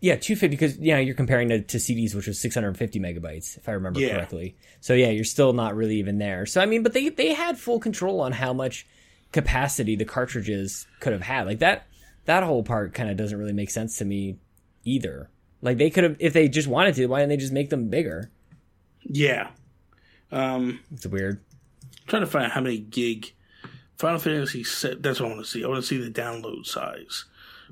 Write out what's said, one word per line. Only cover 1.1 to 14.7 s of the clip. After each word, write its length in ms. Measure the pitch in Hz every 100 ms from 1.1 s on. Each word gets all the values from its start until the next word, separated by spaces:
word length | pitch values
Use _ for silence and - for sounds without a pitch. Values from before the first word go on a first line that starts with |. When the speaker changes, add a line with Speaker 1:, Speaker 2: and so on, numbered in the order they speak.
Speaker 1:
comparing 340 | 131 127 127 120
to, 100 | 113
to 180 | 101 123
C 160 | -
Ds, 200 | 117 113
which 120 | 101 104
was 140 | 98
six 140 | 117 123
hundred 200 | 101 92
fifty 220 | 104 104
megabytes, 580 | 90 85 82 78 - -
if 120 | -
I 40 |
remember 280 | 104 92 110
Speaker 2:
Yeah. 160 | 131 101
Speaker 1:
correctly. 400 | 85 87 92 - - -
So, 140 | -
yeah, 160 | 127 120
you're 120 | 107
still 280 | 107 - 135
not 240 | 123 113 104
really 200 | 110 107
even 180 | 101 101
there. 260 | 104 92 98
So, 140 | 180
I 60 | 202
mean, 160 | 226
but 100 | 226
they, 160 | 262 285
they 220 | - 311
had 220 | 302 339 254
full 200 | - 233
control 420 | 226 - 185 190
on 120 | 131
how 200 | 120 131
much 320 | 127 131 - - _ _ _ _
capacity 640 | - - 127 139 - 107
the 100 | 107
cartridges 840 | 110 - 127 120 107 101 98 - - _
could 140 | 139
have 100 | 101
had. 240 | 87 131 95
Like, 140 | 110
that, 260 | 170 - - - - -
that 180 | - 175
whole 220 | 180 131
part 300 | 107 113 98
kinda 200 | - 113
doesn't 240 | 98 107 104
really 140 | 104
make 180 | 101 101
sense 280 | - 113 -
to 60 |
me 340 | 101 101 98 95 _ _ _